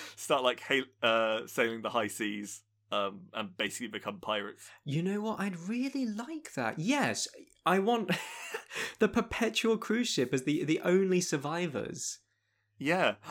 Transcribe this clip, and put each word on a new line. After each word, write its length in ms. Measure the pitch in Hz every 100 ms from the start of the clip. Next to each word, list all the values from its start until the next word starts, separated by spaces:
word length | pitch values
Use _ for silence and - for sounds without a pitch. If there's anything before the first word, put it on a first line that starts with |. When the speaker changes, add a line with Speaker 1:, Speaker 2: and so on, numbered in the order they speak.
| - -
Speaker 1:
start, 240 | - 143
like, 160 | 127 123
ha-, 240 | - 139 131 _
uh, 460 | 117 113 110 110 -
sailing 340 | - 117 113
the 100 | 110
high 160 | 117 107
seas, 560 | - 107 104 101 - _ _ _
um, 380 | 104 98 98 92
and 220 | 110 101 92
basically 320 | 104 - 120
become 320 | 107 107 101
pirates. 500 | 104 107 101 - - -
Speaker 2:
You 180 | 147 143
know 200 | 180 208
what? 180 | 220 -
I'd 160 | 202 170 175
really 360 | 240 269 269 240
like 500 | 208 254 320 - -
that. 220 | 113 -
Yes, 520 | 180 285 151 101 - - - _ 160
I 140 | 190
want 320 | 196 240 202 170 - - - -
<laughs> 440 | - - - -
the 80 | 214
perpetual 720 | 233 220 - 220 220 226 220
cruise 320 | - 220 240
ship 240 | - 123
as 100 | 135
the, 220 | 135 147 147
the 160 | 160
only 400 | 180 185 190 180
survivors. 1000 | 175 151 143 170 175 127 107 - - - _ _ _ _ _ _
Speaker 1:
Yeah. 380 | 135 180 135 101 -